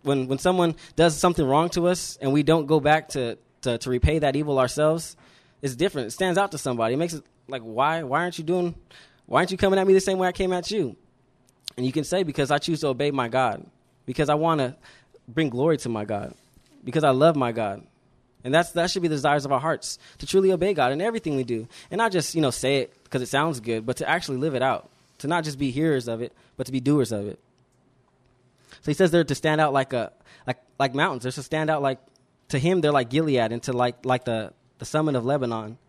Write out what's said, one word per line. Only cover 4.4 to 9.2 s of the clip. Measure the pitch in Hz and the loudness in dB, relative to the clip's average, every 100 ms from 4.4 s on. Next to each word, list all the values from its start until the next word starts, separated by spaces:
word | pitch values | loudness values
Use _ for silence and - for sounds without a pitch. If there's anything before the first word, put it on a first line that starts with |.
| 151 135 | 0 2
ourselves, | 123 - 151 165 165 - - _ _ _ | 2 2 2 2 -4 -16 -20 _ _ _
it's | 139 123 | -8 -2
different. | 190 147 113 | -2 -2 -8
It | |
stands | - 185 180 | -2 0 2
out | 196 | 0
to | 151 | -4
somebody. | 143 120 113 | -6 -2 0
It | 131 | 0
makes | 170 | -2
it | 160 _ _ - | -6 _ _ -12
like, | 131 | -12
"Why, | 113 110 143 165 | -8 0 0 0
why | 139 143 | -2 -2
aren't | 175 170 | -2 -6
you | 160 | -4
doing, | 180 175 165 _ - - _ | -2 -2 -6 _ -20 -20 _